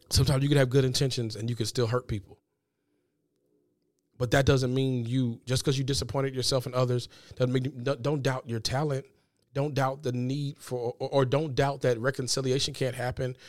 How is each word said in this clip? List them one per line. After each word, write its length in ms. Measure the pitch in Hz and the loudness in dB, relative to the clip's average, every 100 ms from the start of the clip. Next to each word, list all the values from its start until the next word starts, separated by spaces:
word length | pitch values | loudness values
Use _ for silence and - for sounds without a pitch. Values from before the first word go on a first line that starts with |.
| - | -2
Sometimes 340 | - 135 135 | 0 2 2
you 60 | 143 | 4
can 80 | 143 | 4
have 120 | 127 | 4
good 160 | 135 131 | 4 4
intentions 500 | 123 135 123 113 110 | 2 0 -2 -4 -4
and 140 | 117 | -4
you 60 | 117 | -4
can 100 | 110 | -4
still 220 | 127 117 | 0 0
hurt 200 | 123 - | 0 -2
people. 300 | 110 - - _ _ _ _ _ _ _ _ _ _ _ _ _ _ _ _ _ - | -6 -8 -20 _ _ _ _ _ _ _ _ _ _ _ _ _ _ _ _ _ -6
But 140 | 123 | 0
that 140 | 139 135 | 2 4
doesn't 280 | 135 127 | 4 2
mean 320 | 131 131 127 117 | 0 0 0 0
you, 360 | 131 120 117 - | 0 0 -2 -2
just 200 | 127 - | -2 0
'cause 120 | 135 | 0
you 60 | |
disappointed 500 | 135 135 127 139 135 | 0 -2 -2 -2 -4
yourself 320 | 131 120 135 123 | -2 0 0 0
and 80 | |
others, 360 | 127 127 123 - - - - | 0 2 0 -4 -14 -12 -2
doesn't 160 | 127 | 0
make, 320 | 131 127 127 | 0 -2 -4
don't, 180 | 123 135 | -4 -2
don't 220 | 143 151 | -2 -2
doubt 240 | 135 131 - | -2 -2 -4
your 140 | 117 | -4
talent. 440 | - 131 156 135 - _ _ _ _ | -2 0 0 -2 -6 _ _ _ _
Don't 200 | 139 147 | -4 -2
doubt 300 | 135 135 135 | 0 -2 -2
the 80 | 147 | -4
need 460 | 123 127 143 143 - | -2 -2 -2 -4 -6
for, 340 | - 123 117 - | -8 -4 -4 -4
or, 100 | 135 | 0
or 160 | 139 131 | 4 4
don't 300 | 139 156 127 | 4 0 2
doubt 260 | 139 135 | 2 2
that 160 | 131 117 | 0 2
reconciliation 760 | 127 135 127 139 131 135 147 | 0 -2 -2 0 2 0 0
can't 220 | 135 131 113 | -2 -4 -2
happen. 400 | 123 127 131 127 | -4 -2 -4 -6